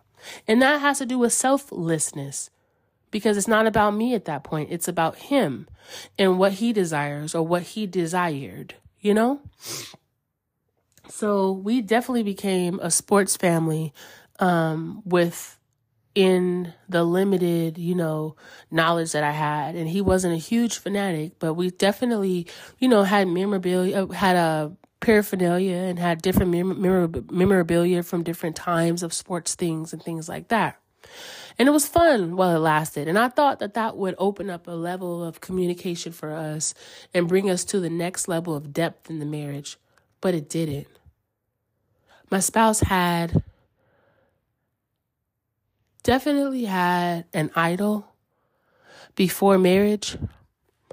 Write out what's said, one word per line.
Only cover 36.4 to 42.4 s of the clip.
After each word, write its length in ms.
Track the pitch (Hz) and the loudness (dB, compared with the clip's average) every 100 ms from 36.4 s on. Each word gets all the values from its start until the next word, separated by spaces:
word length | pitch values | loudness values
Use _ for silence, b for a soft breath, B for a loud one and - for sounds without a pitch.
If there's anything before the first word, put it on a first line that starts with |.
| 156 156 - B B B B | -6 -6 -6 B B B B
and 140 | 180 170 | 0 2
bring 220 | 190 196 | 2 2
us 140 | 180 - | 0 -2
to 140 | 202 | -2
the 100 | 165 | -2
next 380 | 170 170 - - | -2 -4 -6 -4
level 280 | 165 170 147 | -4 -2 -6
of 180 | 147 | -6
depth 360 | 151 165 - - | -4 -4 -4 -12
in 100 | 160 | -8
the 60 | 147 | -6
marriage. 520 | 151 143 143 - - _ _ _ _ | -8 -8 -10 -12 -18 _ _ _ _
But 140 | 190 170 | -2 0
it 140 | 147 | -2
didn't. 380 | 165 160 143 - _ _ _ _ _ _ _ _ _ _ b b b _ | -4 -4 -6 -10 _ _ _ _ _ _ _ _ _ _ b b b _
My 100 | |
spouse 400 | 190 | -2